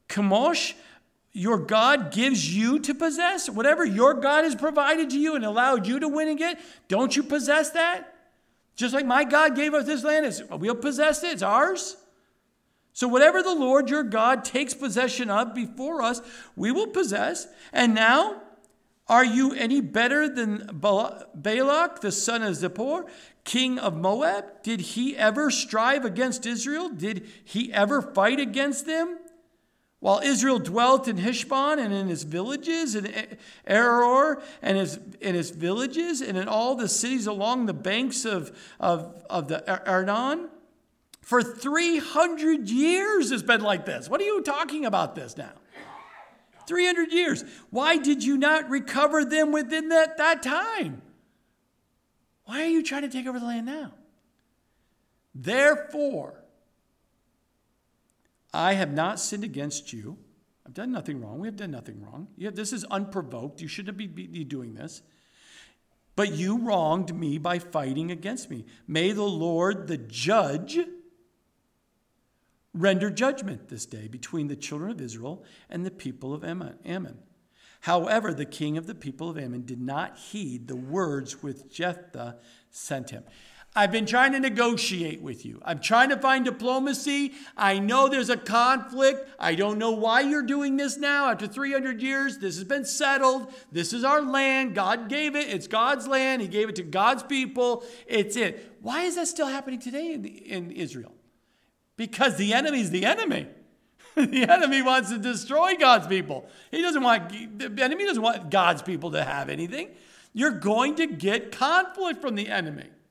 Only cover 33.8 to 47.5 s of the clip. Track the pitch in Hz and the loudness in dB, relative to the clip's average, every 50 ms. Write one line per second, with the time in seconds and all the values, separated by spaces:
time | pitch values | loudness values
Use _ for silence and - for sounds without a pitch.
33.8 | 240 240 240 240 240 240 247 262 285 311 285 285 - - - - - - 196 196 | 6 6 6 6 6 6 6 6 6 4 2 -2 -6 -14 -12 -4 0 0 2 2
34.8 | 190 151 143 - - - - - - 202 175 175 160 - - 156 165 170 196 233 | 0 -2 -4 -8 -12 -16 -12 -6 -4 -2 0 0 -2 -4 -6 -4 -2 -2 0 0
35.8 | 262 262 277 320 339 349 330 254 262 220 196 185 190 220 220 214 233 254 269 240 | -2 -2 -2 -2 -2 -2 -2 -4 -4 -4 -4 -2 -2 0 0 0 2 0 0 0
36.8 | 233 190 - - - 247 262 262 208 214 208 196 202 226 247 254 240 208 170 147 | 0 0 0 0 0 0 -2 -2 -2 -2 -2 -2 0 0 0 0 0 -2 -2 -2
37.8 | - 190 202 226 262 262 - - - 226 208 180 147 - - - - - - - | -2 -2 0 0 0 -2 -2 -4 -4 -2 -2 -4 -4 -8 -12 -18 -20 -20 -8 -2
38.8 | - 185 175 160 165 170 - - - - - 180 151 135 160 - - - 190 190 | 0 2 2 0 -2 -8 -16 -18 -10 -6 -6 -4 -4 -4 -4 -4 -2 -4 -4 -2
39.8 | - 196 185 185 190 196 202 226 247 269 294 339 349 320 - - _ _ _ _ | 0 0 0 2 2 0 0 0 0 -2 -2 -4 -6 -10 -16 -20 _ _ _ _
40.8 | _ _ _ _ _ _ _ - - - 240 247 226 240 233 - - 269 294 330 | _ _ _ _ _ _ _ -18 -2 2 2 2 2 2 -4 -6 -4 -2 0 2
41.8 | 339 339 339 302 247 - - 294 339 349 330 302 302 320 320 285 226 196 226 254 | 2 2 2 0 0 2 4 4 4 4 2 0 2 2 2 2 0 0 0 2
42.8 | 294 330 359 370 392 427 427 381 277 214 262 220 - - 233 214 214 208 196 175 | 4 4 4 2 2 2 2 2 2 2 0 0 4 4 4 4 4 2 0 0
43.8 | 147 202 147 120 123 147 233 339 403 403 427 381 - 294 277 294 330 285 285 311 | -2 -4 -6 -6 -4 -2 -2 0 0 0 -2 -2 -2 -2 -2 -2 -2 -4 -4 -4
44.8 | 285 226 202 185 165 131 - 151 131 117 - - - - - - _ _ - - | -2 0 2 0 0 0 -4 -10 -12 -12 -12 -14 -14 -16 -16 -20 _ _ -20 -20
45.8 | - - - - - - - - - - _ _ _ _ _ - - - 330 359 | -20 -18 -18 -20 -20 -20 -20 -20 -20 -20 _ _ _ _ _ -16 -8 -2 0 2
46.8 | 359 359 359 339 330 330 320 339 359 320 269 - - - | 4 4 4 2 0 2 2 2 2 2 0 -2 -6 -10